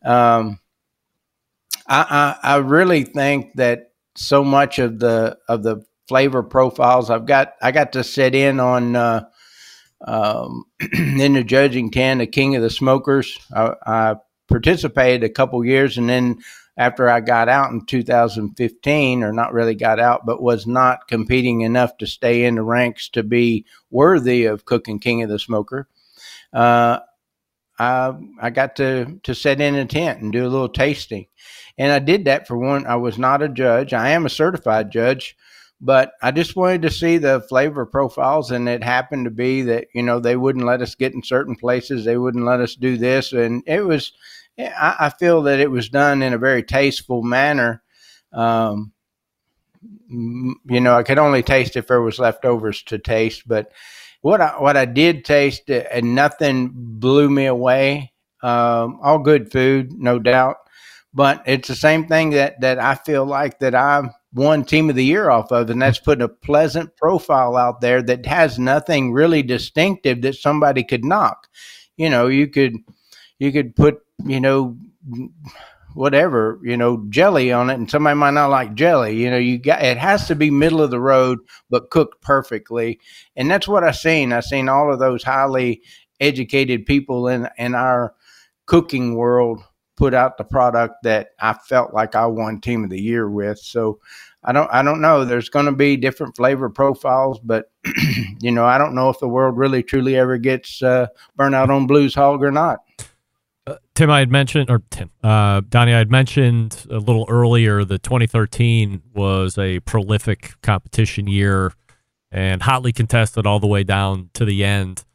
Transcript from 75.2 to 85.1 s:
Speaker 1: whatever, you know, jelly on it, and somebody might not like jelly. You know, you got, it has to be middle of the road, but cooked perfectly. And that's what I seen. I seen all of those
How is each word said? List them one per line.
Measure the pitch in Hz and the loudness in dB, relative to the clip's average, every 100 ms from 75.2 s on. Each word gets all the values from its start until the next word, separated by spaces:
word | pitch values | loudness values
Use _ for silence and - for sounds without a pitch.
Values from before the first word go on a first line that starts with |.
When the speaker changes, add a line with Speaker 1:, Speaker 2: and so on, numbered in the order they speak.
| 127 _ - - - _ _ | -12 _ -20 -20 -20 _ _
Speaker 1:
whatever, | 151 135 139 175 127 110 110 | -4 0 2 2 2 -2 -4
you | - 120 | -6 0
know, | 120 120 104 | 0 0 -4
jelly | 107 185 170 127 | 2 4 4 2
on | 123 123 | 0 0
it, | 131 | -2
and | 113 | -4
somebody | 147 151 147 | 0 0 2
might | 143 | 2
not | 143 143 | 2 2
like | 135 120 | 2 -2
jelly. | 107 160 160 113 110 | 0 2 2 0 -2
You | 123 | 0
know, | 123 | 0
you | 123 123 | 0 0
got, | 127 151 | 2 4
it | 131 123 | 2 0
has | 160 202 - | 0 0 0
to | 156 | 0
be | 151 | 2
middle | 143 156 160 | 2 2 2
of | 147 | 0
the | 123 | 0
road, | 127 135 127 123 _ - _ | 2 4 4 -2 _ -20 _
but | 120 - | -4 0
cooked | 165 151 _ | 0 0 _
perfectly. | - 139 131 110 _ 117 117 113 _ - - - | 0 0 0 -10 _ -6 -6 -8 _ -20 -20 -6
And | 135 | -2
that's | 196 185 | -2 0
what | 208 | 2
I | 170 | 2
seen. | - 160 160 131 | 2 0 0 0
I | 120 | -2
seen | - 139 131 | -2 -4 0
all | 135 147 | 0 0
of | 135 | 0
those | 131 | 0